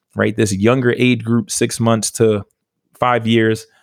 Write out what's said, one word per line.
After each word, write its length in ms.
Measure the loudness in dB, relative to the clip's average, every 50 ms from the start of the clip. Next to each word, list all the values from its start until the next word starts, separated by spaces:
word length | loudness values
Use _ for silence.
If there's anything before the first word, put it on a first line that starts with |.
| _ _ -4
right? 200 | -2 -2 -2 0
This 180 | 0 -2 0 0
younger 380 | 0 2 2 2 2 2 0 0 2
age 260 | 2 0 0 0 -2
group, 260 | -2 -2 -2 -2 -4
six 300 | -4 -4 -4 -4 -2 -2
months 320 | 0 0 0 0 -2 -4
to 340 | -2 0 2 2 2 0 -4 -8 _ _ _ _ _ _ _ _ _
five 320 | _ -2 0 0 0 0
years, 400 | 0 2 2 2 2 0 -2 -6 -12 _ _